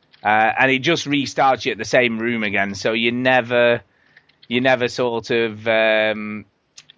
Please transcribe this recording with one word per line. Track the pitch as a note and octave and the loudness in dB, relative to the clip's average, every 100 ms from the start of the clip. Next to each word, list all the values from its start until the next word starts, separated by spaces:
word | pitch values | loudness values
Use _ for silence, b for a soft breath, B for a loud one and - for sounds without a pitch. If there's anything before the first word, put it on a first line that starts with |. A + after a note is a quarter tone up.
| _ _ | _ _
Uh, | G#2 G#2+ A2 - | 0 2 2 2
and | C3 | 2
it | C3 | 2
just | C3 E3 - | 0 -2 -2
restarts | C#3+ B2+ - C3+ B2+ | -4 -4 0 0 0
you | C3+ | -2
at | G#2 | -6
the | |
same | G#2+ C#3 B2 A2+ | 0 2 2 0
room | A2+ A#2 | -4 -4
again, | G#2+ G2+ G2 G2 | -2 -2 -4 -4
so | B2 | -4
you | A2+ A#2 | -2 -2
never, | A#2+ B2+ B2+ A#2 B2 A#2+ A#2+ - b b b b b - | 0 2 2 2 2 2 2 -4 b b b b b -6
you | A#2+ | -2
never | C3 B2+ A#2+ | 2 2 0
sort | - B2 A#2 G#2+ | -2 -4 -4 -2
of, | A#2+ A#2 G#2+ A2 | 0 0 -4 -2
um, | A2 A2 A2 G#2+ G#2+ G#2+ G#2+ G2 _ _ - - | 2 4 2 0 -2 -8 -12 -14 _ _ -20 -20